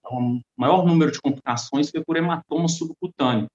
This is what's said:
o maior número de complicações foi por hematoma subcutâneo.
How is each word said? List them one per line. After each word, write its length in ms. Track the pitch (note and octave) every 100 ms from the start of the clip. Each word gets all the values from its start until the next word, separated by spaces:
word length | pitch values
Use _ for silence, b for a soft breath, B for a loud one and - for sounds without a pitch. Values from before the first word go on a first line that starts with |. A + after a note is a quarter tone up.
o 360 | - B2 B2 B2 - -
maior 280 | B2+ F3+ F3
número 240 | E3 D3+
de 120 | -
complicações 680 | C#3+ - C3+ A#2 - C#3 D3
foi 140 | D#3+
por 140 | D#3+ D#3+
hematoma 500 | E3+ E3+ - D3+ E3
subcutâneo. 800 | - D#3+ - F3+ - C3 A#2 A2